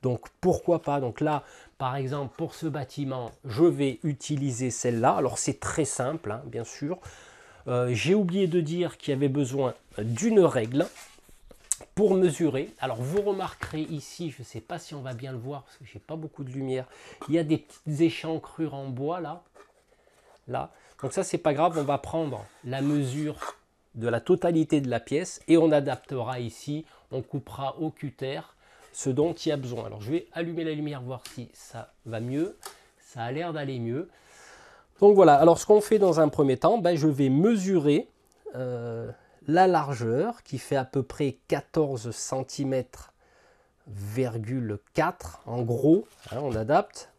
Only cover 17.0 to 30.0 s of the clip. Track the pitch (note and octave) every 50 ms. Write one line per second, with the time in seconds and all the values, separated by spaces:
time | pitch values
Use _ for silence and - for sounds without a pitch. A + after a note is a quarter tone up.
17 | - - - - - - D3 E3 E3 D3 D#3 D3 - _ - - _ D#3 D3+ C#3+
18 | E3 E3 D#3+ - - D#3+ D#3+ D#3 - - - - E3 D3 C3+ C#3 C#3 C#3 B2+ A#2+
19 | C3+ D3 E3+ F#3 E3+ D3 D#3 E3+ _ _ _ - - _ _ _ _ _ _ _
20 | _ _ _ _ _ _ _ _ _ - A#2+ B2 C#3 D#3 _ _ _ _ _ _
21 | - C3 - - - - - D#3+ - D#3+ C#3+ C3+ D#3+ F3+ E3 D#3+ C#3+ C3+ C#3+ C3+
22 | - - - E3 E3 D3 B2+ G#2+ G2+ - _ _ - B2+ B2+ C3+ C#3 C#3+ D3 D3
23 | C#3+ B2+ B2 D3 D3+ D3+ D3 - - - - _ _ _ _ _ _ _ _ A#2
24 | A2 A#2+ A2+ A#2 - - F3+ F3 - F3 E3+ D#3+ D#3 - - D3+ C#3 B2+ A#2+ A2+
25 | - - C3+ D3 F3+ - - - - - D#3+ E3 D#3+ E3 D3+ D3 C#3 C#3+ C3 -
26 | - - C#3+ C3 A#2 A#2 B2+ B2+ A#2+ A2+ - - - - D3 D3+ D#3+ _ _ -
27 | _ _ - C3 B2 - - C#3+ A#2+ - - - C3+ C3+ C3 - D#3+ D#3+ D#3 _
28 | - C#3 A#2+ _ C3+ C3 C#3 D#3+ D#3+ - _ _ _ _ _ _ - - _ -
29 | - C#3 B2+ C3 D3 E3+ E3 - - D#3+ D3 C#3+ C3 B2 A#2+ A2+ A2 A2 G#2+ G#2